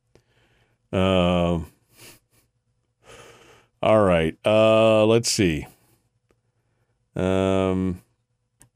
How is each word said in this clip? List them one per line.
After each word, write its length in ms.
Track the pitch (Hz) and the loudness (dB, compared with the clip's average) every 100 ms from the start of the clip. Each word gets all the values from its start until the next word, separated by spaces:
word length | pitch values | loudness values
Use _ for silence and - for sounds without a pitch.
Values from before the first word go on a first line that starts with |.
| _ _ _ _ _ _ _ _ _ | _ _ _ _ _ _ _ _ _
Um, 800 | 98 95 92 87 90 85 85 80 _ _ _ - - _ _ _ _ _ _ _ _ _ - - - - _ _ _ | -2 0 0 0 0 -2 -4 -8 _ _ _ -20 -20 _ _ _ _ _ _ _ _ _ -20 -20 -20 -20 _ _ _
all 220 | - 110 | 0 2
right. 340 | 98 87 80 - 104 | 2 2 -2 -4 0
Uh, 600 | 107 110 110 113 110 107 | 2 4 4 2 2 2
let's 240 | 117 120 | 0 -2
see. 360 | - 92 73 - _ _ _ _ _ _ _ _ _ _ _ _ _ _ - | -2 -2 -2 -10 _ _ _ _ _ _ _ _ _ _ _ _ _ _ -8
Um, 840 | 92 95 95 95 95 92 92 90 _ _ _ _ _ _ _ | -4 -2 -2 -2 -2 -4 -6 -8 _ _ _ _ _ _ _